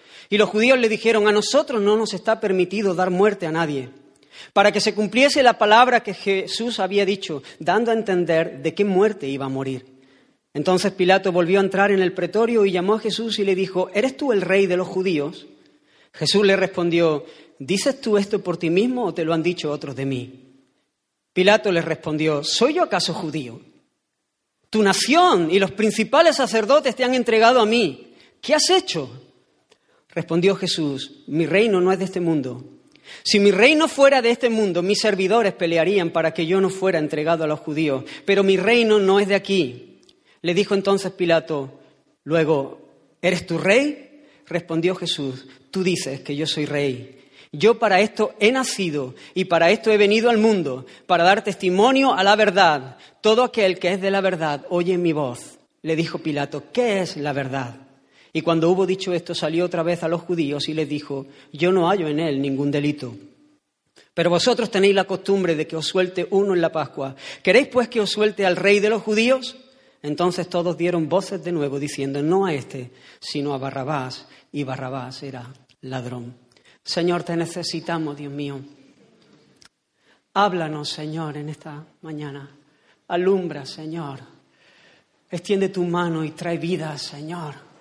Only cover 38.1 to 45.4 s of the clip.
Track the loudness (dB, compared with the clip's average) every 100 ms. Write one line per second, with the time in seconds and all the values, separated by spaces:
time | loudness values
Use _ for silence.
38.1 | -8 -2 2 4 2 4 4 4 4 4
39.1 | 4 2 0 0 0 0 -4 -18 -20 _
40.1 | _ _ _ -2 0 0 0 2 0 -2
41.1 | -4 2 2 0 -6 -6 -12 _ _ _
42.1 | _ -2 0 2 0 -2 -10 -20 _ _
43.1 | _ -2 -2 -2 -2 2 2 2 -4 -14
44.1 | -20 _ _ -8 -8 -4 -2 0 -2 -4
45.1 | -4 -6 -8